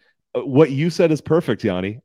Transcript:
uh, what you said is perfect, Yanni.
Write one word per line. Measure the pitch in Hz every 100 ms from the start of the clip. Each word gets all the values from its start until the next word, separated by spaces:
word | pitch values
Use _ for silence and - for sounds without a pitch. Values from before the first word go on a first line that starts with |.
| _ _ _
uh, | 123
what | 139 131 156
you | 139 170
said | 160 170
is | 156
perfect, | - 160 151 107
Yanni. | 107 90 95 113